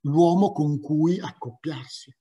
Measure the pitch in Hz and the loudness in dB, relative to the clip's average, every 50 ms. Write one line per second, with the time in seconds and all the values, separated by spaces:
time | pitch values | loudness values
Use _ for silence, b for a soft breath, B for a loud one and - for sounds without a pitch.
0 | - 143 143 160 170 170 175 185 202 196 - - 151 147 147 143 - - 156 151 | -4 0 4 4 4 4 6 4 2 2 0 -2 -2 -2 -2 -4 -4 -2 0 0
1 | 156 170 180 185 180 151 - _ - 123 113 _ - 160 151 127 131 - - - | 2 0 0 -2 -6 -12 -14 _ -16 -16 -16 _ -12 -10 -10 -10 -14 -16 -20 -20
2 | - 135 131 _ | -20 -20 -20 _